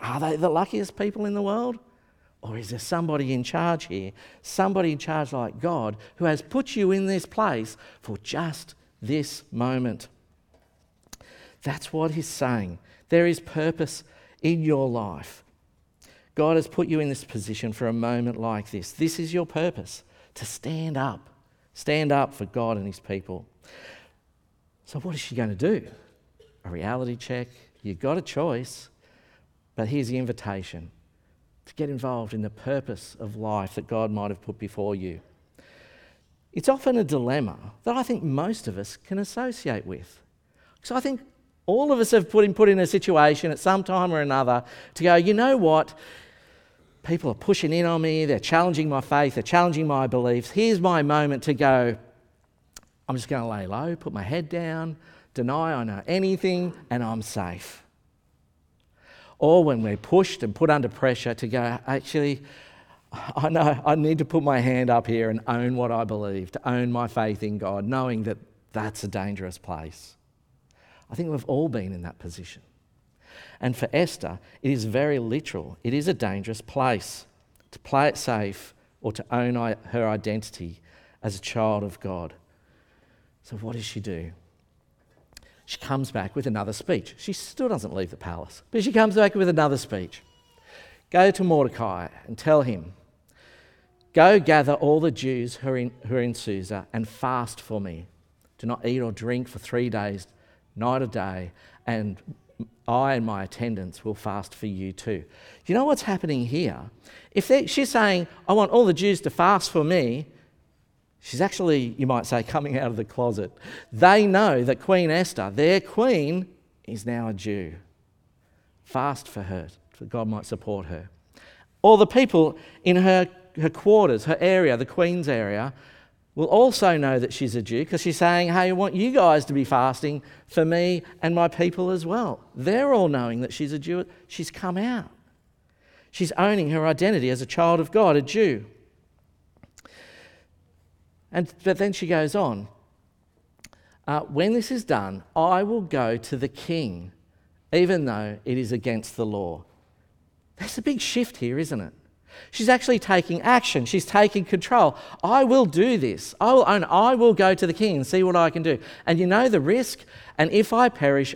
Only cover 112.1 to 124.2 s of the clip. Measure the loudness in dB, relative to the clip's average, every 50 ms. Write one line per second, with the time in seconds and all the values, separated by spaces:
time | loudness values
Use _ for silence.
112.1 | 0 0 0 -2 -2 -2 -2 -2 -4 -4 -4 -2 -4 -2 -2 -2 -4 -6 -8 -8
113.1 | -4 -2 -2 0 0 -2 -6 -8 -10 _ -20 -18 -18 -18 -18 _ 0 6 6 8
114.1 | 8 8 6 4 4 4 4 4 4 2 2 0 -2 -2 2 2 2 4 4 2
115.1 | 2 0 0 -2 -4 -6 -6 -4 0 2 4 4 4 2 0 -2 -2 0 2 2
116.1 | 2 2 0 0 -2 -4 -6 -8 -14 _ _ _ _ _ _ -12 -12 -8 -6 -6
117.1 | -6 -4 -4 -6 -6 -6 -6 -6 -6 -4 -6 -10 -12 -16 _ _ _ _ _ _
118.1 | _ _ _ _ _ _ _ _ _ _ _ _ _ _ _ -8 -4 -2 -2 -2
119.1 | -4 -6 -12 -14 -12 -12 -8 -8 -8 -8 -10 -12 _ _ _ _ _ _ -14 -8
120.1 | -6 -4 -4 -4 -6 -6 -8 -10 -10 -10 -6 -8 -8 -8 -8 -10 -12 -12 -14 -18
121.1 | _ _ _ _ _ -20 -20 -20 -20 _ _ _ _ 4 8 8 8 8 8 4
122.1 | 6 2 2 4 4 4 4 4 0 -6 -18 -20 -20 -2 2 4 4 6 6 6
123.1 | 6 4 4 0 -6 -20 -20 -16 -6 -2 -2 -2 -2 2 4 6 6 8 6 6
124.1 | 2 2